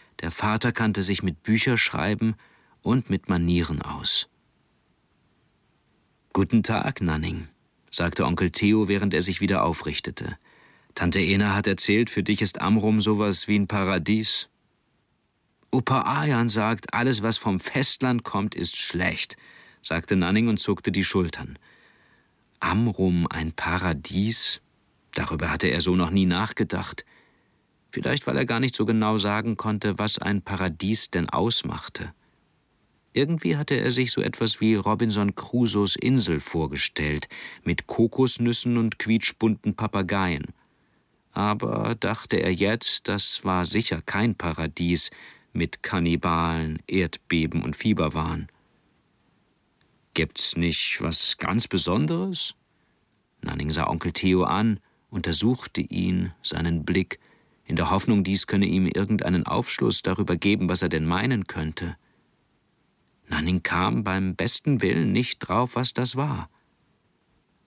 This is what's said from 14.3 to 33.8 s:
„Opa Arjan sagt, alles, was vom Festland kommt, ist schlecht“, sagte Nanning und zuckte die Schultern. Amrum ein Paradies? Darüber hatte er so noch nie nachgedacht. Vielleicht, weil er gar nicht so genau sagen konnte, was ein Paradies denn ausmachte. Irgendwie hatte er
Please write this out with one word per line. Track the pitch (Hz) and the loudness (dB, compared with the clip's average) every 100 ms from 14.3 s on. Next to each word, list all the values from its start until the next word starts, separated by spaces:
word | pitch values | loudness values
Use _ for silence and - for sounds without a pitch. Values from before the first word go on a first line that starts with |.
| - - _ _ _ _ _ _ _ _ _ _ _ _ | -4 -6 _ _ _ _ _ _ _ _ _ _ _ _
„Opa | 131 - 127 | -2 0 0
Arjan | - 127 151 123 117 | 0 -2 0 2 2
sagt, | 110 107 113 - 113 | 2 0 -2 -4 -2
alles, | 123 117 | 0 2
was | 110 110 | 0 0
vom | 110 95 | 0 -2
Festland | - 135 131 - 131 120 - | 0 0 0 0 0 0 -2
kommt, | 98 107 - | -4 -4 -4
ist | 85 - | -4 -2
schlecht“, | - 85 92 - - - - - - - | -2 0 -2 -2 -4 -8 -20 -20 -20 -10
sagte | - 82 - 98 | -4 -4 0 0
Nanning | 87 101 117 | 2 2 2
und | 104 | 2
zuckte | - 95 - | 0 -2 0
die | 95 92 | 0 0
Schultern. | 98 87 - - - _ _ _ _ _ _ _ _ _ - | 2 0 -2 -10 -14 _ _ _ _ _ _ _ _ _ -6
Amrum | - 98 117 95 92 87 82 | -2 2 0 2 2 2 0
ein | 82 80 | -2 -6
Paradies? | - - 90 90 71 - 90 104 113 - - _ _ _ _ _ - | -4 -4 -2 -2 -4 -4 -2 0 0 0 -2 _ _ _ _ _ -6
Darüber | - 80 82 | -4 -2 -2
hatte | 82 90 | 0 0
er | 71 | 2
so | 90 92 | 2 2
noch | 85 | 2
nie | 98 92 | 2 2
nachgedacht. | 87 110 - 107 98 - - - _ _ _ _ _ _ _ _ | 2 -2 -2 -2 -2 -6 -10 -16 _ _ _ _ _ _ _ _
Vielleicht, | - 123 127 - | -6 -2 -2 -2
weil | 135 | -2
er | 123 | 0
gar | 117 | 0
nicht | 127 - | 0 0
so | 113 | 0
genau | 110 107 110 | 2 2 2
sagen | 101 104 110 107 | 0 -2 -2 -4
konnte, | 110 107 107 92 | -2 -2 -2 0
was | 104 - | 0 -2
ein | - 101 | 0 -2
Paradies | - 95 92 80 98 110 - | -2 -4 -4 -2 0 0 0
denn | 90 82 | -2 -2
ausmachte. | - 107 113 - 107 - - - - _ _ _ _ _ _ _ _ _ | 0 2 0 -2 -6 -10 -10 -12 -14 _ _ _ _ _ _ _ _ _
Irgendwie | - 143 165 170 151 | 0 2 2 0 0
hatte | 147 | 0
er | 135 | 0